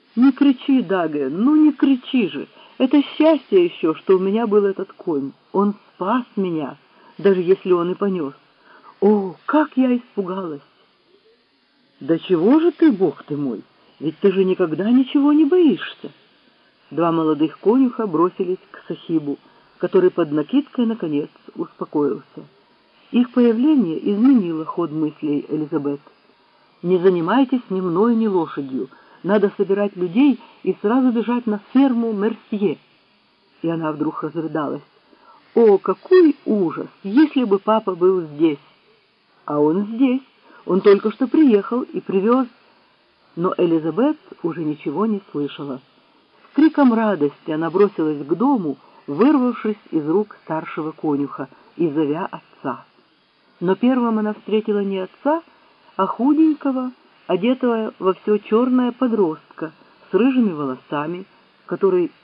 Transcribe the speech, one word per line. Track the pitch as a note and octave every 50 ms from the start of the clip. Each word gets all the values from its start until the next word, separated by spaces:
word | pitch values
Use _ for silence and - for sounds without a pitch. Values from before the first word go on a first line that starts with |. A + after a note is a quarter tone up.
| _ _ -
«Не | - B3 C#4
кричи, | C4 C4+ C#4 C#4+ C4+ B3+ - - C4+ C4 G#3+
Даге, | E3 F#3+ F#3 E3+ D#3 D3+ D3 C#3+ C3
ну | C#3+ F3 G#3+ C4+ D4+
не | D#4 D#4 D4+ C#4
кричи | - - C4+ C#4 B3 - - - B3+ A3+ E3
же! | C3+ C#3 - - _ - - - _ -
Это | B3 B3+ B3+ D4 C#4
счастье | - - - D#4 D#4 E4 C#4+ - - - F#3+ F3
еще, | F3 E3 - - E3 D#3
что | D3 - - G3
у | F#3
меня | F#3 G3 G3 A3 A#3+
был | A3 G3 G#3 G3+
этот | G3 F#3+ - G3+ - -
конь. | - - - E3 C#3+ C3+ C#3 - _ _ _ -
Он | F#3 G3 G#3 G3+ - _ _ _
спас | - F3+ F#3+ A3+ B3+ A#3+ - _
меня, | - F#3+ F#3 E3+ D#3 D3 - - - _ _ _ _ _ _ _ -
даже | D#3+ G3 G3 F#3
если | F3+ E3 F#3+ G3 - F#3+ F3+
он | F3 E3+ F3
и | F3+
понес. | - G3+ G3+ F#3+ F3+ D#3 C3+ C#3+ _ _ _ _ _ _ _ - - - - - _
О, | - G3+ G#3+ G#3 G3 F#3+ D#3+ - _
как | - - D4+ D#4 C#4+ -
я | - B3+ B3+ B3
испугалась!» | A#3+ A#3+ _ _ - G3 F3 F#3 F#3+ E3+ E3+ D3+ C#3+ - _ _ _ _ _ _ _ _ _ _ _ _ _ _ _ _ _ _ _ _ _ _ _ _ _ _ -
«Да | D3+ C3+ E3 E3
чего | - - F#3 E3 D#3+ G#3 C4+ D#4+
же | D#4+ F4
ты, | D#4+ - - D#4+ A#3+
бог | F3+ F#3+ E3 - - -
ты | - D3+
мой? | C#3+ D3 C3+ A#2 G2 - _ _ _ _ _ _ -
Ведь | - D#3 D#3 -
ты | - G3
же | F#3 F#3+ F#3+
никогда | F#3 F#3 - F#3 E3 D#3 C#3 F#3+ G#3+
ничего | A#3+ B3+ C4+ B3+ - D4+ C#4 C#4+ D4+
не | D4 D#4
боишься!» | C#4 F4 F#4 F4 D4 G#3 - - - - - - - D3 _ _ _ _ _ _ _ _ _ _ _ _ _ _ - -
Два | C#3+ E3+ E3+
молодых | E3 E3 D#3+ D#3 D#3 C#3+ D#3 D#3 - -
конюха | - F#3+ A3+ C4 C4+ B3 A#3+ - A3+
бросились | G#3 D#3+ D3+ E3+ F3+ F3 - G3 F3 F#3 F#3 _ _
к | - - -
Сахибу, | - F3 D3 - - E3+ D#3+ D3 C#3+ C#3 - _ _ _ _ _ _ _ -
который | - F3 - F#3+ F3+ F3+
под | - - E3+ D#3
накидкой, | D3 D3+ D3 - - C#4 C#4+ - - - A#3+
наконец, | A3+ A3+ A3 - E3 D3+ C#3+ D3+ - _ _ _ - -
успокоился. | - - - _ - F#3 - - D3+ D3 C#3+ - - - _ _ - D#3 D3 _ _ _ _ _ _ _ _ _ _ _ _
Их | - A#3 B3 A#3+ -
появление | B3+ B3 A#3+ A3+ A3 B3 D4+ D#4 C#4 G#3+ E3+ D#3+ -
изменило | - - G3+ G3+ A3+ C4+ C#4+ A#3+ F#3+ E3+ E3 D#3 D#3+
ход | D#3 - - E3+ D#3+ C#3+
мыслей | D#3 D#3 D3+ D3+ _ - D#3 D3 C#3+ - -
Элизабет. | D3 D3+ D#3 D3 E3 D#3 C#3+ C#3+ C#3+ C#3+ _ _ _ _ _ _ _ _ _ _ _ _ _ _ _ _ -
«Не | F3 F#3 F3+
занимайтесь | E3+ F#3+ F3+ F3 E3 E3+ G#3 B3+ C#4 B3+ - B3 B3 -
ни | F#3+ F#3+
мной, | F#3 F#3 E3 F3 G#3 A#3+ A#3+
ни | A3+ A3+ A3
лошадью. | G3 F#3 E3 D3 - - C#3+ C3+ C3 B2+ - - _ - _ _ _ _ -
Надо | E3 G3 A3 G3 G3+ G3
собирать | - G3+ F3 G3 G3+ G3+ G3+ G3+
людей | F#3 F3 F3+ E3 A3 C#4 D4 B3 - - - - _ -
и | - F3+ - -
сразу | G#3 A#3 C4 C4 B3+
бежать | A3+ A#3 G#3+ G3 A#3+ A#3+ A#3+
на | - G#3 G3+ - - -
ферму | B3+ C#4 C#4 B3 A#3 A#3 A3+ A3
Мерсье». | G3+ G3 A3 A#3 - - _ - G#3 G3+ F#3+ C#3 - _ _ _ _ _ _ _ _ _ _ _ _ _ _ _ _ -
И | E3
она | E3 E3 E3 D#3
вдруг | D3+ D3 D3+ D#3 D3+ - -
разрыдалась. | D#3 D3+ E3+ D#3 D#3+ D3+ D#3+ D3+ C3+ C3+ C#3+ C#3+ _ _ _ _ _ _ _ _ _ - _ _ _ -
«О, | - A#3 A3 G3+ -
какой | - - F#3 - - - F#4 F#4 F4 D#4 C#4+ - -
ужас, | - A3 G#3 F#3+ D#3+ - - - D#3+ - _ -
если | G3 G3 B3+ D#4+ D4 - C4+ B3
бы | A3 G3 F#3+
папа | - - A3 A3 G#3+ G3 F#3
был | F3 F3 F#3 F#3+ F#3
здесь!» | E3+ D#3 D3 D3 D#3+ E3 D3 C#3+ _ _ _ _ _ _ _ _ _ _ _ _ _ _ _ _ _
«А | - D3 D3
он | D3 D3+ D#3+ F#3+ G#3
здесь. | G#3 A3+ A3+ C4+ C4 B3 C4 C4 _ _ _ _ _ _ - -
Он | - F3+ F#3+ F#3+
только | G#3 G3 G3+ - A3
что | G#3 - C4
приехал | B3 - - D#4+ C#4 A3 G3+ G3 - A#3 B3 -
и | - - -
привез». | - - - G3 F#3 A3 A#3+ C4 C4 A#3+ _ _ _ _ _ _ _ _ _ _ _ _ _ _ _ _ _
Но | - E3+ F3+ -
Элизабет | - - F3 E3 E3 D3+ E3 D3+ E3 A#3+ D4 D#4 D4+ _ - - - -
уже | E3+ D#3+ D#3+ E3
ничего | D3+ D3+ D3 - E3 C#3 D#3 G#3
не | A3+ G#3 G3 G3 _ -
слышала. | D3 D3 C#3 - - D3+ C#3+ C3+ C3 - _ _ _ _ _ _ _ _ _ _ _ _
С | _ -
криком | - C#4+ D#4+ D4+ - C#4+ B3+ A3+
радости | A3 A3+ G#3+ G3 E3+ C#3+ C#3+ C#3+ - _ -
она | D#3 D3+ E3 E3
бросилась | D#3 F#3 G3+ G3 G3+ - E3 D#3 D3+ C#3+ C#3+
к | C3+ E3+
дому, | E3 A3 C4+ C#4+ A#3 F3+ D3+ C3 - _ _ _ _ _
вырвавшись | - C#3+ D3 G#3 C#4 D#4 C#4 B3 B3 A#3 - - G#3+ G#3 G#3 _ _
из | - D#3+ D3 D3
рук | D#3+ G3 G#3+ G#3 - - _
старшего | - E3 D#3 E3 - - - D#3 D#3 D#3
конюха | - - D#3 C#3+ C#3+ C#3+ C3+ - - C#3 - _ _ _ _ _
и | - E3+ E3
зовя | C#3 D3+ D#3+ C#3 D3 D#3+ F#3+ -
отца. | - F#3+ - _ _ _ - C#3 B2+ B2+ C3+ _ _ _ _ _ _ _ _ _ _ _ _ _ _ -
Но | F3+ F3 F#3+
первым | G3 - B3 C4 B3 A#3+ A#3 A3+ A3
она | G#3+ G#3+ G#3
встретила | G#3 - - F#3+ A3 G#3+ A3 G#3 G#3 G3+
не | G3 G3 F#3+
отца, | F#3 F#3 _ _ - C#4 D4+ E4 E4 _ _ _ _ _ _ _ _ _ _
а | - F#3+
худенького, | - - - A3+ C4+ D#4 D4+ D#4+ D#4 D4+ D4 - C#4 C4 C4 B3+ B3+ B3 _ _ _ _ _ _
одетого | - F3 F#3 E3+ A#3+ C4 B3+ - B3 A#3 A3+ A3 A3 - -
во | - F#3 F#3+
все | - - - G#3+ G#3
черное | G#3 - G#3+ A3 B3 B3+ B3 B3+ B3 B3 A#3+
подростка | - C4 B3+ A3 A3 G3+ E3 D#3 D3+ _ _ _ - E3 D#3 D#3 _ _ _ _ _ _ -
с | -
рыжими | F#3 A3 C4+ C4 B3+ A#3+ G#3 E3+
волосами, | D3 D3 C#3 B2+ C3 - - - D3 D3 D#3 E3+ F3+ F#3+ - _ _ _ _ _ _ _
который | - F3 E3+ - G3 F#3 F3+ F3 D3+ - _